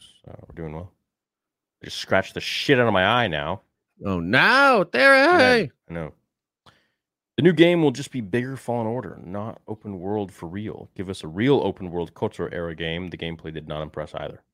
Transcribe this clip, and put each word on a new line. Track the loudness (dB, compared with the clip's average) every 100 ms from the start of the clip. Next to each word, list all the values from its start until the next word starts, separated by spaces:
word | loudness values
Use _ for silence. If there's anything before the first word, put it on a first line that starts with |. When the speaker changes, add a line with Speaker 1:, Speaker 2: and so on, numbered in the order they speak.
| -20 _
Speaker 1:
So | -20 -20 -18
we're |
doing | -12 -10
well. | -12 -14 _ _ _ _ _ _ _ _ _
I | -14
just | -12
scratched | -2 0 0
the | -6
shit | -8 -2 2 4
out | 4
of |
my | 4 4
eye | 2 0
now. | -2 -4 -8 _ _ _ -10
Speaker 2:
Oh, | -4 -2
no. | 0 2 4 4 4 4 2
There, | 4 6 6
Speaker 1:
Yeah, | 6 6
Speaker 2:
hey. | 6 4 0 -8 -12
Speaker 1:
I |
know. | -10 -10 -12 _ _ _ _ _ _ _ _ _ _ _ 2
The |
new | 4
game | 6 6 6
will | 2
just | 0 -6
be | -8
bigger | -4 -4 -4 -8
Fallen | -6 -4 -4
Order, | -6 -8 -12
not | -12 -10 -10 -12 -14
open | -12 -12 -8
world | -4 -4 -6
for | -10 -12
real. | -10 -10 -12 -14
Give | -10 -10
us | -8
a | -6
real | 0 4 4
open | 2 -4 -6
world | -6 -6
kotor | -6 -6 -6 -8
era | -6 -8
game. | -6 -6 -6 -8
The | -8
gameplay | -10 -10 -12
did | -12 -10
not | -10
impress | -10 -10 -10
either. | -10 -12 -14 _